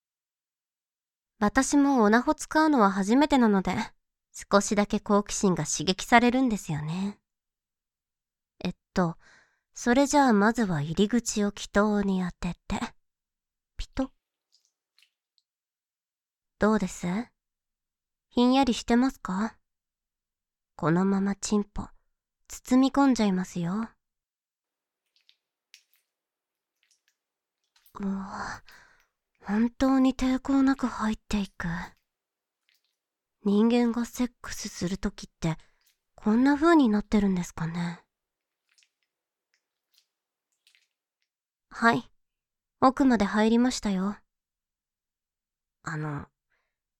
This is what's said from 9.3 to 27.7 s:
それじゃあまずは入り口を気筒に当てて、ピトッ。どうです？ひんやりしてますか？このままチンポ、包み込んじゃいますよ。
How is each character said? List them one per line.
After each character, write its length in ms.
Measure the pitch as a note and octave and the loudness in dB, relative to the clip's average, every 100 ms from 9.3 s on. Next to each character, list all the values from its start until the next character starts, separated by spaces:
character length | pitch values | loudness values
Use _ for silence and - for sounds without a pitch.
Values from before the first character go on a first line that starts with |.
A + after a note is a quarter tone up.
| _ _ _ _ | _ _ _ _
そ 200 | - A#3+ | -6 0
れ 140 | B3 C#4+ | 2 2
じ 100 | D4 | 2
ゃ 120 | C4+ | 4
あ 40 | |
ま 200 | G#3 G#3 | 4 2
ず 120 | A#3 G#3 | 0 -2
は 160 | D#3+ | -4
入 140 | D3+ E3 | -4 -2
り 140 | G#3 | 0
口 340 | A#3+ A#3 G#3+ | -2 -4 -4
を 80 | G3+ | -4
気 160 | - - | -6 -4
筒 360 | G#3 G#3+ G#3 | 0 0 0
に 200 | G3+ F#3+ | -2 -4
当 80 | F3+ | -6
て 240 | - F3+ - - | -8 -10 -10 -10
て、 120 | G3+ A#3 - _ _ _ _ _ _ _ - | -10 -10 -14 _ _ _ _ _ _ _ -14
ピ 100 | - | -12
ト 140 | - C4 | -8 -10
ッ。 40 | _ _ _ _ _ _ _ _ _ _ _ _ _ _ _ _ _ _ _ _ _ _ _ _ - | _ _ _ _ _ _ _ _ _ _ _ _ _ _ _ _ _ _ _ _ _ _ _ _ -2
ど 140 | G#3 | 0
う 60 | A3 | 0
で 80 | F#3 | -2
す？ 200 | - F3 F#3+ A#3+ _ _ _ _ _ _ _ _ _ _ | -8 -8 -6 -8 _ _ _ _ _ _ _ _ _ _
ひ 140 | - | 2
ん 100 | B3 | 4
や 100 | C4 | 4
り 100 | C4 | 2
し 100 | A3 | -2
て 120 | - A#3 | 0 0
ま 160 | C4 | 0
す 80 | - | -4
か？ 380 | - F#3 A3 - _ _ _ _ _ _ _ _ _ _ _ - | -8 -6 -8 -10 _ _ _ _ _ _ _ _ _ _ _ -6
こ 160 | D3+ | 0
の 140 | F3 F#3+ | 0 2
ま 160 | G3 | 0
ま 140 | G3 G3 | -2 -4
チ 220 | - G#3 | -2 -2
ン 60 | |
ポ、 240 | G3+ - - - _ _ _ _ - | -2 -8 -12 -14 _ _ _ _ -20
包 340 | - - B3+ | -16 0 2
み 100 | C4 | 2
込 160 | C#4 C#4 | 2 2
ん 60 | A3+ | 2
じ 80 | |
ゃ 20 | G#3 | 0
い 60 | |
ま 140 | F#3 F#3 | -2 -4
す 140 | F#3 | -6
よ。 300 | E3+ G#3 A3+ _ _ _ _ _ _ _ _ _ _ _ _ _ _ _ _ _ _ - _ _ _ _ _ _ _ _ _ _ _ _ _ _ _ _ _ _ _ | -6 -6 -8 _ _ _ _ _ _ _ _ _ _ _ _ _ _ _ _ _ _ -20 _ _ _ _ _ _ _ _ _ _ _ _ _ _ _ _ _ _ _